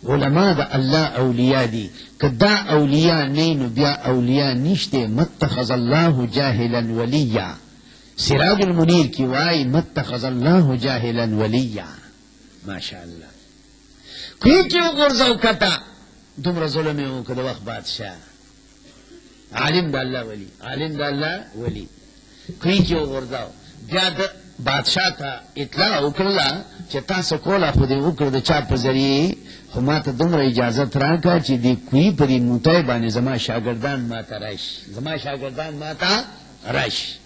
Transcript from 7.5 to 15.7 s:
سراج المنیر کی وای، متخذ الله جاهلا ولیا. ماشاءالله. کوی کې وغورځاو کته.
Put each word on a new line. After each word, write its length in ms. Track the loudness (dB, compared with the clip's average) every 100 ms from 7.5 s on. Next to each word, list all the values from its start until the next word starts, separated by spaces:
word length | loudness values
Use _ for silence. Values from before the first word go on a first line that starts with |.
| -10 -20 -20 -20 -20 -20 -8
سراج 460 | 0 2 4 4
المنیر 440 | 2 4 4 6 4
کی 180 | 0
وای، 400 | -2 0 0 0
متخذ 600 | 2 0 0 -4 -4 -4
الله 520 | -4 0 4 6 4 2
جاهلا 600 | -2 -2 -2 -2 0 0
ولیا. 520 | 2 0 0 -6 -12 -18 -20 -20 -20 _ -20 -18 -12
ماشاءالله. 640 | -10 -12 -14 -18 -18 -20 -20 -20 -20 _ _ _ -20 -20 -18 -18 2
کوی 280 | 6 6 6
کې 80 | 2
وغورځاو 600 | 0 4 2 4 2 4
کته. 360 | 2 2 0